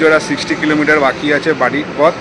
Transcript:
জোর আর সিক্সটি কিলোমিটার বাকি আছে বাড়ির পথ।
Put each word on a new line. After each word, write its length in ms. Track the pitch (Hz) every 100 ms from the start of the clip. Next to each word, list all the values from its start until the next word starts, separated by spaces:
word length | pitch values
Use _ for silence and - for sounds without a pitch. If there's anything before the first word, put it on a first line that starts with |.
জোর 120 | 160
আর 80 | 156
সিক্সটি 340 | 147 143 -
কিলোমিটার 460 | 156 151 151 147 151
বাকি 320 | 135 - 147
আছে 200 | 143 160
বাড়ির 320 | 139 123 135 151 139
পথ। 140 | 156 170